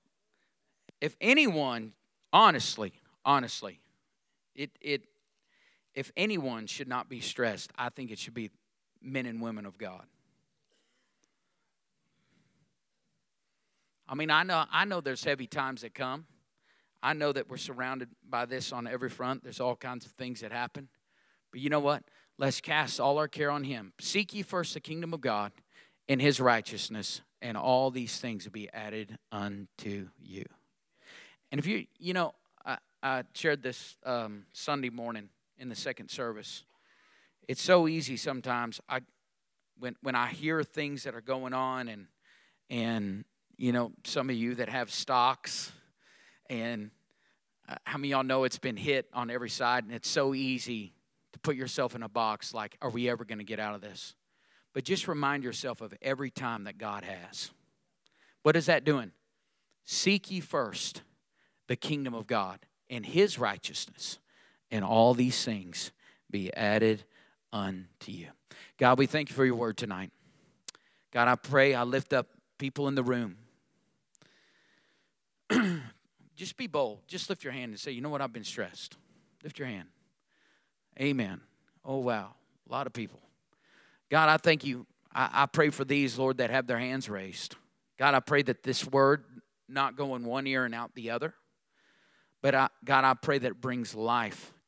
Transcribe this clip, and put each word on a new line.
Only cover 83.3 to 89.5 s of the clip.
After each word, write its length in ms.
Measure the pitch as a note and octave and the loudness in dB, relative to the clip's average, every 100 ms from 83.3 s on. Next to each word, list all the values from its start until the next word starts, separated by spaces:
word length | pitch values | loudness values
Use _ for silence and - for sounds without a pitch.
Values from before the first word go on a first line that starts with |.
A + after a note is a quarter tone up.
| _ _ _ _ _ _ _ - | _ _ _ _ _ _ _ 0
God, 180 | D3+ D#3 | 6 8
I 80 | D#3 | 8
thank 260 | E3+ D#3 | 6 4
you. 240 | C#3 B2 - _ _ | 0 -6 -10 _ _
I, 160 | - C3 | -2 2
I 140 | B2 C#3+ | 2 4
pray 240 | D#3+ D3+ | 4 4
for 160 | C#3 C3+ | 2 0
these, 320 | C#3+ C3+ A2+ | 2 2 2
Lord, 180 | C3 C3 | 0 2
that 140 | A#2 | 0
have 160 | C3 B2 | 0 0
their 120 | A#2 | -2
hands 300 | B2+ C3 A2 | -2 -4 -6
raised. 480 | G2+ F#2+ - - - _ _ _ - | -8 -8 -10 -10 -12 _ _ _ 2
God, 160 | C#3 | 4
I 60 | C3+ | 4
pray 220 | - C#3+ | 4 4
that 200 | C3 B2 | 4 0
this 240 | C3+ B2+ C#3 | -2 -2 2
word 380 | C3+ C3+ D3 - - - | 6 6 6 0 -20 -20